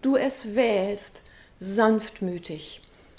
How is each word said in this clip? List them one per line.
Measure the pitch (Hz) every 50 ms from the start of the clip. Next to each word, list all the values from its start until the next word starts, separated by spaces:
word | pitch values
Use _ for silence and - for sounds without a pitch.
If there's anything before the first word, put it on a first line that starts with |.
du | - 269 269
es | - 247 269 269 - - 220 202
wählst, | 247 240 233 208 190 190 202 202 202 - - - - - - - - - _ _ -
sanftmütig | 185 190 196 226 220 220 220 214 220 - - - 196 180 175 175 170 - 160 156 - - - - - - _ _ - - -